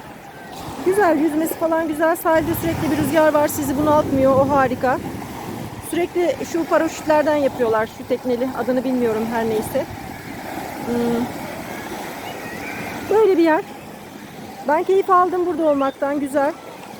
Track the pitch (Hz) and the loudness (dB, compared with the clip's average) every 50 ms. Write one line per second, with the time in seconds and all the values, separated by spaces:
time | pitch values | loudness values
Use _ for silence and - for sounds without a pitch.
0 | - - - - - - - - - - - - - - - - - 349 381 415 | -16 -18 -18 -18 -18 -18 -18 -18 -16 -16 -14 -12 -12 -10 -10 -2 0 2 4 4
1 | 415 349 311 285 302 330 294 302 320 - - - 330 320 330 320 330 311 311 294 | 4 4 4 4 4 2 2 0 0 -2 -2 -2 0 0 2 2 0 -2 0 2
2 | 330 320 339 349 - 359 320 320 311 311 330 - - 339 330 - 330 311 302 302 | 2 2 2 2 2 2 2 2 2 0 -2 -2 -2 -2 -2 -2 0 0 0 0
3 | 302 269 294 330 311 311 294 294 294 302 - - 294 262 294 269 302 302 294 302 | 0 2 4 4 4 6 4 4 2 2 0 -2 -2 -2 0 0 2 4 4 4
4 | 302 294 277 262 262 262 269 262 277 269 294 277 269 247 247 - - 254 262 - | 4 2 2 4 4 6 6 4 4 4 4 4 4 2 0 0 0 0 0 0
5 | - - - - - - - - - - - - - - - - - - - 330 | -4 -8 -10 -10 -10 -10 -10 -10 -10 -10 -10 -10 -10 -10 -12 -12 -10 -4 -2 -2
6 | 349 359 - 339 359 320 - - - - - 339 320 - 359 311 330 320 - - | -2 0 0 0 0 0 0 -2 -4 -4 -2 -2 0 2 2 2 2 2 -2 -6
7 | - 302 311 302 302 320 302 294 285 262 - - 247 226 220 220 220 220 - - | 0 2 4 4 4 4 2 2 2 0 2 2 0 2 2 2 0 -2 -6 -14
8 | 247 - 254 240 - 254 247 233 254 262 254 - 247 226 254 254 247 262 254 247 | -4 -2 -2 -2 0 -2 0 0 0 -2 -2 -4 -2 0 0 0 2 0 0 2
9 | 240 226 220 220 226 226 233 233 226 226 220 214 214 - - 262 330 - - - | 2 2 0 0 -2 -2 -2 -2 0 0 0 0 -2 -2 -2 -4 -4 -4 -8 -12
10 | - - - - - - - - - - - - - - - - - 226 240 240 | -12 -12 -12 -12 -12 -12 -12 -12 -10 -10 -8 -8 -8 -8 -8 -8 -6 -4 -2 0
11 | 240 240 240 233 247 - - - - - - - - - - - - - - - | 0 0 0 0 -2 -4 -6 -8 -10 -10 -10 -10 -10 -10 -10 -10 -10 -10 -10 -10
12 | - - - - - - - - - - - - - - - - - - - - | -10 -10 -10 -10 -10 -10 -10 -10 -10 -10 -10 -10 -10 -10 -10 -8 -8 -8 -8 -10
13 | - - 392 427 440 392 370 311 339 330 311 320 - - - - - - - - | -2 2 4 6 6 6 6 6 6 6 4 2 2 -4 -12 -16 -16 -16 -16 -16
14 | - - - - - - - - - - - - - - 294 320 359 - 381 392 | -16 -16 -16 -16 -16 -16 -16 -16 -16 -14 -14 -8 -2 0 0 0 2 2 2 2
15 | 392 - 381 359 359 370 311 370 359 349 339 285 320 311 294 277 277 269 262 - | 4 4 6 6 6 4 2 0 0 0 0 2 2 2 2 2 2 0 0 -2
16 | 294 277 285 294 277 269 262 302 277 294 330 - - - - - - - - | -4 -2 -2 -2 -2 0 0 0 0 0 -2 -4 -12 -16 -16 -16 -16 -16 -16